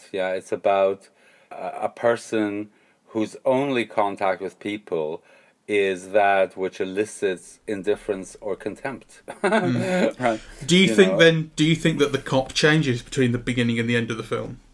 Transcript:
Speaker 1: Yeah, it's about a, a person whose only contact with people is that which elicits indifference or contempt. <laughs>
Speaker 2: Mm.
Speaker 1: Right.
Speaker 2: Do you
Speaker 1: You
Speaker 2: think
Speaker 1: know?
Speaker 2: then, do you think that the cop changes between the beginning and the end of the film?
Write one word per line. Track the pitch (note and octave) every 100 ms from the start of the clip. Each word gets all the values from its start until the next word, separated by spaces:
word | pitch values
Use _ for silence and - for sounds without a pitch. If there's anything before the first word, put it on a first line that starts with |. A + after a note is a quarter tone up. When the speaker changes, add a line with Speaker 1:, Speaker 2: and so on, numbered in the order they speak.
| -
Speaker 1:
Yeah, | F#2+ F#2
it's | F#2 -
about | G2+ G#2+ G2 G2 G2 - _ _ _ _
a, | - F#2+ -
a | G#2+
person | - A#2 A2+ - A2+ G#2 G2+ G#2+ _ _ _ _
whose | A2+ G#2+ - -
only | C3 C#3 B2+ G#2+
contact | - G2+ G2 G2 F2+
with | F#2 -
people | G#2 G#2 - E2+ D#2 E2 - - _ _ -
is | G#2 G2 F2+ F#2
that | G2+ G2+ G2 F#2 F#2+
which | F#2 -
elicits | F#2+ F#2+ G#2+ - G2+ F2+ - - -
indifference | G#2 F#2 G2+ - F#2+ F#2 -
or | G#2+ F#2
contempt. | G#2+ F#2+ C#3 B2 - - -
<laughs> | -
Speaker 2:
Mm. | F#3+ G#3 F3+ B2 F3+ F#3 - -
Speaker 1:
Right. | B2 A2 - - C3+
Speaker 2:
Do | F3+
you | F#3+
Speaker 1:
You | G#3
Speaker 2:
think | F#3+
Speaker 1:
know? | D#3+
Speaker 2:
then, | E3 D#3+ D#3 -
do |
you | D#3 D#3+
think | E3+ C#3
that | C#3
the | C3
cop | - C3 C3
changes | - D#3 D#3 D3 A#2+
between | - - B2
the | A#2
beginning | A#2 B2 A#2 A#2
and | A#2
the | A#2+
end | A#2
of | A2+
the |
film? | A2 A#2 A#2 B2 -